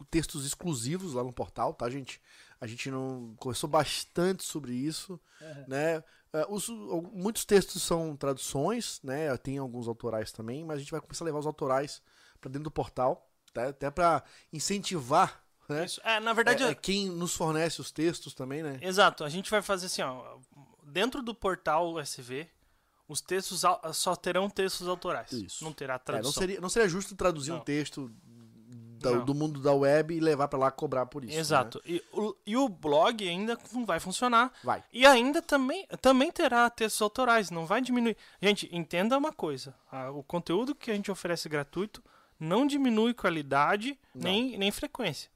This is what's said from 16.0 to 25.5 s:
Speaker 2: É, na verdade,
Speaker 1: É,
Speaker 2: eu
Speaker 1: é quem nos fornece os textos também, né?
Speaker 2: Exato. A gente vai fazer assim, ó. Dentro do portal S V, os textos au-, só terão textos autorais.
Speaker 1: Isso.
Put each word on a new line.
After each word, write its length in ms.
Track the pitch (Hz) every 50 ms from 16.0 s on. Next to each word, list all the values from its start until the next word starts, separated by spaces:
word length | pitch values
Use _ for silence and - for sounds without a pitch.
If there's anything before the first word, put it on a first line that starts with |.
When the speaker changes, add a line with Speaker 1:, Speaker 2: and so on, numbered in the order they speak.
| -
Speaker 2:
É, 160 | 214 226 214
na 140 | 220 233 226
verdade, 300 | 208 226 233 247 - 269
Speaker 1:
É, 20 | 240
Speaker 2:
eu 40 |
Speaker 1:
é 40 | -
quem 340 | - - - 196 202 196 190
nos 240 | 175 170 175 170 -
fornece 440 | - 175 160 156 156 165 165 - -
os 100 | 139 -
textos 420 | - - 156 170 156 - - 143 -
também, 280 | - 131 127 139 151
né? 160 | 160 147 135 131
Speaker 2:
Exato. 420 | 147 185 185 190 196 170 156 - 165
A 60 | 143
gente 200 | 147 185 196 -
vai 120 | 220 208
fazer 240 | 185 - 196 185 180 180
assim, 140 | - -
ó. 360 | 175 139 131 127 117 120 123 127 131 _ _ 143 135 - _ _ -
Dentro 380 | 147 143 175 202 254 262 285
do 120 | 247 226 226
portal 680 | - - 196 180 - - 165 151 160 175 170 165 165
S 220 | 143 - - -
V, 260 | 127 120 127 139 160 - _ _ _ _ _ _ _ _ _ _ _ -
os 140 | 151 -
textos 420 | - - 180 190 190 - 190 165 160
au-, 180 | 180 185 170 - 160 151
só 220 | - - 185 175
terão 340 | - - 185 175 180 196 202
textos 380 | - - 190 190 - - 175 180
autorais. 440 | 180 175 - 180 160 123 113 -
Speaker 1:
Isso. 320 | 131 120 98 -